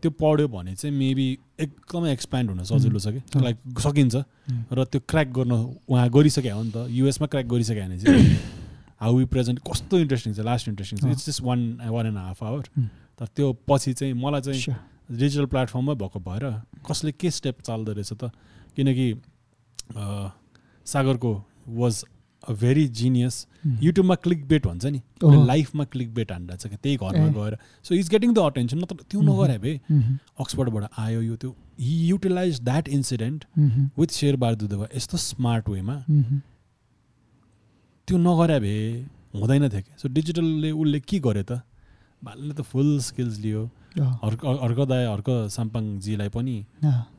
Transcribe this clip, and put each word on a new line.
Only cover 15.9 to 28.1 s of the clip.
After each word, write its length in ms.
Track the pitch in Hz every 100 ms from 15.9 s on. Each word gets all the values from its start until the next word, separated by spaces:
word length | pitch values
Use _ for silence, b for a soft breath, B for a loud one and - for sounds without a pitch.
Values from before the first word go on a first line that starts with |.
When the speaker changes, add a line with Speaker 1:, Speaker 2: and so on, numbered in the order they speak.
| 143
Speaker 1:
भएको 240 | 95 104
भएर 440 | 87 95 139 110 117 - -
कसले 200 | 156 156
के 200 | 139 180
स्टेप 300 | - 139 123
चाल्दो 300 | - 113 110
रहेछ 220 | 104 98
त, 180 | 107 120 b b b b -
किनकि, 460 | 135 127 127 113 - _ _ _ _ _ - 113
अ, 340 | 101 101 98 - _ b b b -
सागरको 600 | 143 135 127 123 101 - _ -
was 340 | 113 120 107 - _ _ _ -
a 20 |
very 360 | 107 120 139 147
genius। 580 | 113 123 127 123 120 - _ 156
Speaker 2:
उम्। 120 | 117
Speaker 1:
YouTube-मा 380 | 156 180 185 180
क्लिकबेट 520 | 175 170 139 151 95
भन्छ 180 | 87 127
नि, 160 | 143 - _
Speaker 2:
ओहो। 100 | 160
Speaker 1:
उसले 120 | 143 135
लाइफमा 380 | 143 147 151
क्लिकबेट 480 | 143 127 120 113 110
हान्दैछ 360 | 87 87 90 107
क्या, 100 | 101
त्यही 140 | 139 139
घरमा 280 | 95 175 156
Speaker 2:
ए। 40 |
Speaker 1:
गएर। 280 | 139 107 107 b b
So 80 | -
he's 160 | 180
getting 260 | 175